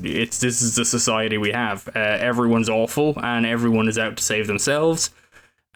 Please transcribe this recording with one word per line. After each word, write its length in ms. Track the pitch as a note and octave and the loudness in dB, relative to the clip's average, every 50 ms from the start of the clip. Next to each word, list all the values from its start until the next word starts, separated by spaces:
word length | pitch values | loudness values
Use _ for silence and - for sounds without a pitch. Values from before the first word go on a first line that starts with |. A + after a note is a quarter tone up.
| F2 | -6
it's, 340 | - - - A#2 A2+ - - | -4 -2 -2 -2 -2 -2 -2
this 240 | B2 B2 A#2 - B2+ | -2 -2 0 0 -2
is 140 | A#2 A2+ | -2 0
the 80 | A#2+ A#2 | -2 -2
society 520 | - - A#2 - B2 A2+ A2 A2 A2 A2 | 0 0 0 0 0 0 0 0 0 0
we 140 | G#2 G#2 G#2 | 0 0 0
have. 380 | G#2 A#2+ A#2+ G#2+ G2 G2 - - | -2 -2 -2 -2 -4 -6 -8 -8
Uh, 100 | - A2+ | -4 -2
everyone's 680 | G#2+ G#2+ G#2+ - A2 B2 A#2+ A#2+ A#2+ A#2 A#2 A2+ A2+ A2+ | 0 2 2 2 0 0 2 2 4 4 4 4 2 2
awful 500 | A2 A2 A2+ A2+ - D3 D3 D3+ C#3+ - | 2 2 0 0 0 0 0 0 0 -2
and 260 | - A#2+ A#2+ A#2 A#2 | -2 -2 0 0 0
everyone 420 | A#2 A#2 A#2 A#2+ A#2 A2+ A2 A2 A2 | 0 0 0 2 2 2 4 2 2
is 100 | G#2+ A2+ | 0 0
out 180 | A2+ A2 G#2+ | -2 -2 -4
to 60 | - - | -4 -4
save 240 | - A2 G#2+ G#2+ | -2 -2 -2 -2
themselves. 640 | G#2 G2+ G2+ - C3+ C#3+ D3 D#3+ E3 E3 D#3+ - - - _ _ _ _ - - _ _ _ _ _ - | -2 -2 -2 0 0 0 2 2 2 2 0 -2 -6 -8 _ _ _ _ -20 -20 _ _ _ _ _ -6